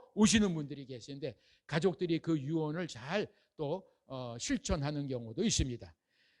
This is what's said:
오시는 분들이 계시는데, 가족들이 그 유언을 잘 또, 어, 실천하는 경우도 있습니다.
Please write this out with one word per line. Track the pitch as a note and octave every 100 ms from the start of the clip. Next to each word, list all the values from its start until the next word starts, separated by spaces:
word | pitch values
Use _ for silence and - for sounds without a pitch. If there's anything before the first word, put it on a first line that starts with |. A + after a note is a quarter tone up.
| -
오시는 | - G#3+ A#3 G#3
분들이 | D#3+ C#3+ C#3+ C3+
계시는데, | B2+ G#2+ C#3 C#3+ - _ _ -
가족들이 | D#3 F3+ F3 F3 E3
그 | D#3+ D#3+
유언을 | C3+ E3 D#3 D#3 F3
잘 | A2+ B2 F#3+ E3+ _ _ -
또, | D3 F3+ F#3 _ -
어, | C3+ B2 A#2
실천하는 | - C4+ - F#3 C#3 D3 C#3+
경우도 | B2+ A2+ A2+
있습니다. | G#3+ - C#3 A#2+ F2 - _ _ _ _